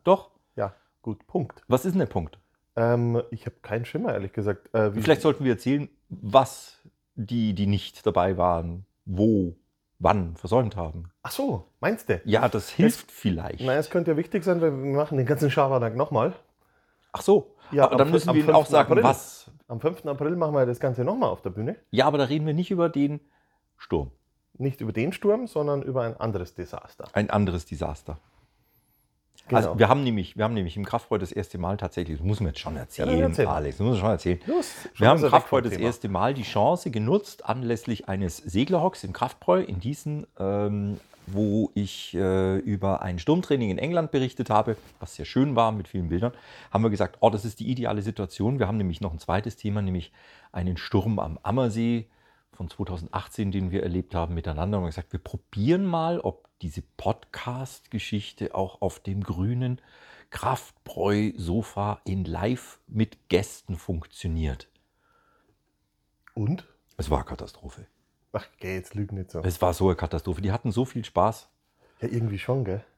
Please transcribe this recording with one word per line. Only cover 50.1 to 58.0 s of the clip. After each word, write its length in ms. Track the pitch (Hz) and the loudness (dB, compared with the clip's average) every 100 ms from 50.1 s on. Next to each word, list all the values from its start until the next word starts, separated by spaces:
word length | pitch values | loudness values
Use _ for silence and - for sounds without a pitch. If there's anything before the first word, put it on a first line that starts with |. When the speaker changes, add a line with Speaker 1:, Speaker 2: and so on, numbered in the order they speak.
| _ - - - | _ -20 -20 -12
Speaker 1:
einen 260 | 87 90 87 | -6 -4 -4
Sturm 400 | - 101 113 101 | 0 0 2 -2
am 220 | 78 78 | -4 -6
Ammersee 680 | 101 127 120 113 117 117 110 _ _ _ _ | -2 0 0 0 0 -2 -6 _ _ _ _
von 180 | - 82 | -12 -12
zweitausendachtzehn, 840 | - 92 90 - 85 - - 98 | -8 -8 -8 -8 -10 -8 -6 -2
den 200 | 95 92 | -2 -2
wir 100 | 95 | -2
erlebt 300 | 87 90 - | -2 -4 -4
haben 220 | 85 82 | -4 -2
miteinander. 420 | 82 85 76 92 104 | -4 -4 -4 -2 -2
Und 40 | |
wir 20 | 85 | -2
haben 40 | |
gesagt, 220 | - - | -6 -10
wir 60 | 85 | -10
probieren 640 | - - _ 98 120 185 | -10 -14 _ -2 2 2
mal, 340 | 190 165 165 175 | 0 -2 -2 -2
ob 280 | - - _ - | -4 -8 _ -10
diese 200 | 80 - - - | -10 -10 -14 -6
Podcast-Geschichte 1600 | 98 - - - 123 127 135 - - 104 | -4 -4 -8 -12 -10 -8 -10 -16 -10 -8